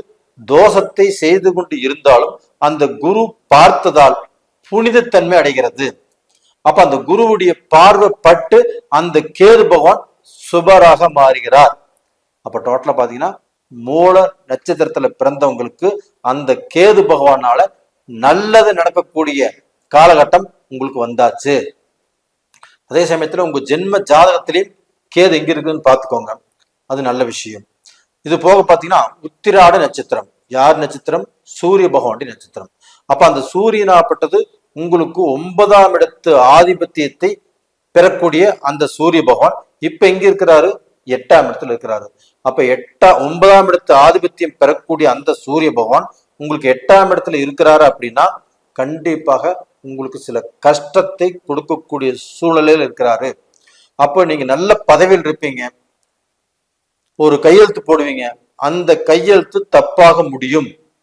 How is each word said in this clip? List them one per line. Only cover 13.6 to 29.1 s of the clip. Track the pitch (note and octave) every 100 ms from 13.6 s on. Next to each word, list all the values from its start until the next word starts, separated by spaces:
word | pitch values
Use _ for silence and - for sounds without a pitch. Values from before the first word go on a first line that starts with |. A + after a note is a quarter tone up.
| _
மூல | A#2+ A#2 D#3 F3+ F#3 F#3 - _
நட்சத்திரத்துல | B2+ - D#3 D#3 D3 C3
பிறந்தவங்களுக்கு | - C3+ C#3+ C#3 A#2+ B2 - F#3 G3+ - _
அந்த | B2 C#3 C3+ A2+ -
கேது | D#3+ G3 G#3
பகவானால | D3 D3 C#3 C3+ B2 B2+ G3 - _ _ _
நல்லது | A2+ C3 F3 G#3 A3 G#3+
நடக்கக்கூடிய | F3+ E3+ F3 - D#3 D3+ C#3 A#2 - _ _ _
காலகட்டம் | D3 E3+ D#3 C#3 F3+ G3 _ _
உங்களுக்கு | C3 C3+ C#3
வந்தாச்சு. | A#2 A#2+ A#2+ - C#3 C3+ - - _ _ _ _ _ _ _ _ _ _ _
அதே | D3 E3
சமயத்துல | D#3+ D#3 F#3 E3+
உங்க | C#3+
ஜென்ம | C3+ D3+ F#3+ G3
ஜாதகத்திலையும் | G3 D3+ F#3 E3+ - E3 G3+ _ _ _ _
கேது | E3+ F3+ D#3
எங்க | D#3
இருக்குன்னு | D#3 D#3+ D#3 C3
பாத்துக்கோங்க, | C3 - A#2 G#2+ A2+ _ _ _ _ _
அது | C3+
நல்ல | B2+ B2+
விஷயம். | A#2+ A2 A2 G#2 G#2+ _ _ _ _ _ D3+
இது | D#3+
போக | E3 G3
பாத்தீங்கன்னா, | F#3 E3+ E3 F3+ A#2